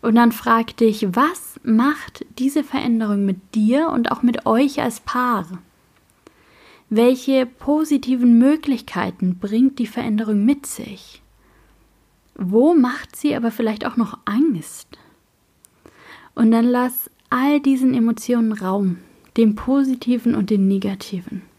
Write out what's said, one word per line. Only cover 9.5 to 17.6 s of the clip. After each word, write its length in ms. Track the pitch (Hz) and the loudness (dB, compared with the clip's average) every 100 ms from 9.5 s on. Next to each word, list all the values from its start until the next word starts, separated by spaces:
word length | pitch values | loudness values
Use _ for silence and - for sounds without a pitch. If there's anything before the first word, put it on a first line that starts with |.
| 214 262 269 | 2 2 2
die 80 | 226 | -6
Veränderung 560 | - - 214 226 208 | -4 -4 -4 -2 0
mit 220 | 214 285 - | 2 0 -4
sich? 560 | - - 190 - - _ _ _ _ _ _ _ _ _ _ _ - | -14 -14 -16 -20 -20 _ _ _ _ _ _ _ _ _ _ _ -10
Wo 380 | 185 208 285 | -2 2 4
macht 420 | 339 247 262 - - | 4 2 0 -14 -6
sie 180 | 294 | -4
aber 160 | 285 233 | -2 -4
vielleicht 340 | 226 226 214 | -2 -4 -2
auch 120 | - 240 | -6 -4
noch 220 | 226 - - | -4 -6 -6
Angst? 600 | 208 320 196 151 - - - _ _ _ _ _ _ _ _ - _ - - - - | 0 2 0 -6 -18 -20 -20 _ _ _ _ _ _ _ _ -20 _ -20 -20 -20 0
Und 160 | 226 | 2
dann 140 | 226 233 | 4 2
lass 440 | 247 247 247 - _ _ | 0 -2 -4 -12 _ _
all 300 | 254 269 | -2 0
diesen 340 | 294 | 0